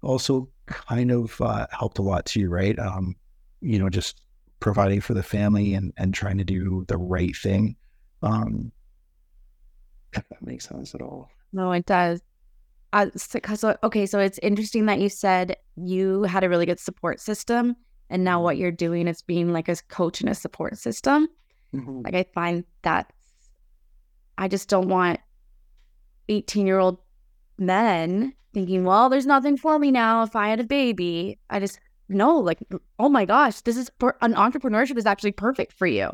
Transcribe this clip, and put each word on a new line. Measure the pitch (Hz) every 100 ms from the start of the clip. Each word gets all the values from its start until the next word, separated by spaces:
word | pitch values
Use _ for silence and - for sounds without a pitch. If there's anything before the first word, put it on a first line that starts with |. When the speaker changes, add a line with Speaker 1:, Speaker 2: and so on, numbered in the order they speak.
Speaker 1:
also | - 131 - 135 131 _ -
kind | - - 120 123
of, | 120 113 -
uh, | 117 110 113
helped | - 113 -
a |
lot | 98 92 -
too, | 113 95
right? | 87 98 110
Um, | 95 95 92 92 _ _ _ _
you | 160 107
know, | 95
just | 92 - - _ _ _ _
providing | - 104 98 101
for | -
the | 101
family | 95 104 104 104 101 98
and, | 92 -
and | 95 95
trying | 101 95
to |
do | 92 95 92 92 92
the | 87
right | 90 92 90 -
thing. | 101 101 107 123 _ _ _ _
Um, | 107 110 110 107 117 - _ _ _ _ _ _ - _ - _ - - _
if | - -
that | -
makes | - 127 -
sense | - - -
at |
all. | 127 139 131 _ _ 190
Speaker 2:
No, | 185
it | 175 175
does. | 185 175 175 - _ _ _ _ _ _
Uh, | - 202 -
so, | - 247
'cause, | - 208
so, | 220 -
okay, | 220 214 196
so | 202
it's | 196 -
interesting | 208 202 214 233 214
that | 196
you | 202
said | - 196 185 185 - _ -
you | 180 185 190 190
had | 202 185
a | 185
really | 175 175
good | 170
support | - - 170 -
system, | - 208 - 233 240 240 _ _ _
and | 185
now | 185 175
Speaker 1:
Mm-hmm. |
Speaker 2:
what | 170 147
you're | 180
doing | 170 170 170 170
is | 165
being, | - 175 175
like, | 170 160
a | 170 -
coach | - 175 -
and | -
a | 202
support | - - - 214
system. | 233 214 269 294 320 - _ _ _ 135
Speaker 1:
Mm-hmm. | 131 131
Speaker 2:
Like, | 117 180
I | 185
find | - 175 175 175 _
that | 170 165 - _ _ _ _ _ _ _ _ _ _ _ _ -
I | 190
just | 196 -
don't | 190 190
want | 185 180 - - _ _ - _ _ _ _ _ _ -
eighteen-year-old | 214 - 208 190 190 185 180 _ _ _ _ _ -
men | 185 190 233 175 165 190 262 - _
thinking, | 208 185 185
"Well, | 185 202 254
there's | 269 269
nothing | 277 277 277
for | 311 302
me | 285
now | 262 226 226
if | 220 220
I | 208
had | 220
a |
baby." | 233 277 254 190 175 170 190 202 _
I | 202
just, | 196 - _ _ -
no, | 196 233 330
like, | 180 165 - 185 - -
oh | 262
my | 269 190
gosh, | 240 277 -
this | - 233
is | 247
per-, | _ 247 -
an | 233 214
entrepreneurship | 214 269 262 214 269 247
is | 214
actually | 196 208
perfect | 196 208 165 -
for | _ 185
you. | 107 92